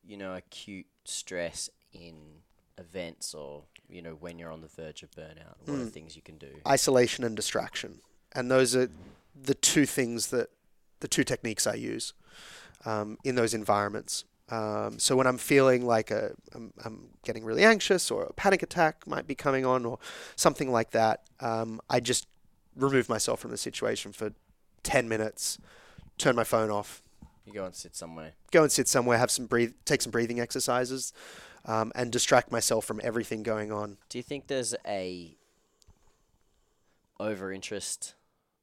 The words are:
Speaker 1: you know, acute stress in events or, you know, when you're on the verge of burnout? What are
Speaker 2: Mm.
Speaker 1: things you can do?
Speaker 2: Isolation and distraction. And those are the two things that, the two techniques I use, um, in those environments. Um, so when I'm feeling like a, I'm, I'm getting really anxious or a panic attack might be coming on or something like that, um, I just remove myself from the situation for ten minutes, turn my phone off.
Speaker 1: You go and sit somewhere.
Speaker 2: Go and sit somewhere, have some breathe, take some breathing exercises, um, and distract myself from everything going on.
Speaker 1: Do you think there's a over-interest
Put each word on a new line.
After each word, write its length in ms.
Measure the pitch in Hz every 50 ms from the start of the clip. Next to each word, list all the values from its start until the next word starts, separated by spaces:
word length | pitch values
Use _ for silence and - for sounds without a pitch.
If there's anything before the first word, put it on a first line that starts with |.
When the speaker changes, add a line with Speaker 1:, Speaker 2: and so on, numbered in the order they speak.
| _
Speaker 1:
you 120 | 87 104 101
know, 160 | 98 95 92
acute 520 | 92 - _ - - - - 101 95 85 _ _ _ _
stress 680 | - - - - - 92 87 85 82 82 - - - _ _ _ _ -
in 200 | - 85 85 82 78 76 76 76 76 _ _ _ _ _ _ _
events 560 | - 90 85 82 92 87 82 82 - - - -
or, 300 | 78 73 69 73 73 76 _ _ - _ _
you 140 | - 87 85
know, 140 | 82 80 73
when 180 | 82 87 85 85
you're 140 | 85 82 80
on 80 | 80
the 80 | 80 78
verge 340 | _ - 82 78 76 - -
of 80 | 76 _
burnout? 420 | - 78 78 80 - - - - - -
What 140 | - 143 139
are 60 | 123
Speaker 2:
Mm. 80 | 113 107
Speaker 1:
things 220 | 80 78 82 80
you 60 | 80
can 160 | - - 80
do? 140 | 76 - 69 69 73 78 -
Speaker 2:
Isolation 560 | 139 135 - - 135 127 123 117 - - 127
and 100 | 117 110
distraction. 680 | 107 104 - - 113 113 - - - - 98 - - _ _ _ _ _ _ -
And 160 | 127 127 123
those 260 | 131 131 131 123 120
are 140 | 127 127 123 - - - - - - _ _ _
the 200 | 143 131 123 139
two 320 | - - - - 165 143
things 400 | - - - 131 117 117 117 110
that, 240 | - - 123 113 - _ _ _ _ _ _ _ _ _ -
the 80 | - 139
two 160 | - - 131
techniques 420 | - 131 - - 117 110 - -
I 80 | - 107
use, 380 | 113 117 110 110 113 - - - _ _ _ - - - - - - - - - - -
um, 300 | 113 110 107 104 107 107 - -
in 100 | 135 127
those 200 | 123 117 110 117
environments. 680 | 113 104 98 104 101 101 104 104 110 107 - - - - _ _ _ _ -
Um, 480 | 117 113 110 107 107 107 107 107 110 113
so 180 | - - 139
when 100 | 127 131
I'm 120 | 127 127 120
feeling 480 | - - 147 139 135 131 127 123 123
like 240 | 120 117 110 110 -
a, 240 | 107 107 104 104 - - _ - -
I'm, 180 | 123 113 - - - 113
I'm 240 | 113 110 92 92 87 - _ -
getting 200 | - 110 110 110
really 200 | 113 113 127 185
anxious 460 | 220 226 202 - - 196 180 - -
or 140 | 117 104 98
a 80 | - -
panic 280 | - - 202 196 180 -
attack 440 | - - 175 165 156 156 - -
might 200 | - 151 143 139
be 80 | 156 139
coming 300 | - - 147 135 131 131
on 220 | 127 127 127 120
or 120 | 117 127 - - - - - - - -
something 340 | - - 165 143 - 151 131
like 200 | 127 113 113 -
that, 320 | - 113 113 110 107 - _ _ _ -
um, 400 | 135 120 113 113 113 113 110 113 - -
I 120 | 127 127
just 260 | 123 117 123 - - - _ _ _ _ _ _ _ _ -
remove 320 | - 131 139 135 131 117 -
myself 320 | 120 110 - - 120 -
from 100 | - 117
the 60 | 117
situation 560 | 117 - 123 - - - 113 113 110 - 104 104
for 200 | - 113 107 - - _ _ _ _ _ _ _ _ -
ten 260 | - - 139 120 113
minutes, 500 | 113 107 110 110 - - - - - - - - - - - - - - - - - -
turn 180 | - 147 127
my 80 | 120 110
phone 260 | - - 113 113 107
off. 320 | 107 101 104 - - - - _ _ _ - - _ _ _
Speaker 1:
You 80 | - 104
go 100 | 104 95
and 100 | 92 87
sit 220 | - - 87 -
somewhere. 360 | - - 82 82 80 80 80 - _ _ -
Speaker 2:
Go 120 | - 170 156
and 80 | 143
sit 160 | - - 131
somewhere, 320 | - - 135 120 123 120 113
have 120 | 123 120
some 160 | - - 123
breathe, 260 | 110 127 120 120 117 123 _ -
take 180 | - 156 135 -
some 100 | 123 104
breathing 260 | 117 117 113 120 120
exercises, 760 | 120 117 - 135 - - 123 123 127 123 131 131 123 - - - - - - - - - - - -
um, 260 | - 113 110 110 113 -
and 180 | - 127 120 110
distract 400 | 120 - - 143 127 - - -
myself 320 | 117 107 - 120 113 -
from 160 | - 110 107 104
everything 400 | 120 110 120 110 - 117 110 107
going 300 | 117 110 107 107 104 107
on. 240 | 104 104 104 101 - _ -
Speaker 1:
Do 80 | - 123
you 40 | 123
think 240 | - 143 143 135 -
there's 260 | 139 131 123 110 120 - -
a 500 | - 104 98 92 92 90 90 85 82 76 _ _ _ _ _ _ _ _ _ _ _ - _ _ _ _ _ _ _ _ _ _ _ _ _ _ _ _ _ _ _ _ _ _ _ _ -
over-interest 960 | 101 107 107 92 95 95 95 95 95 - 107 98 - - - - - - - _ _ _ _ _ _ _ _ _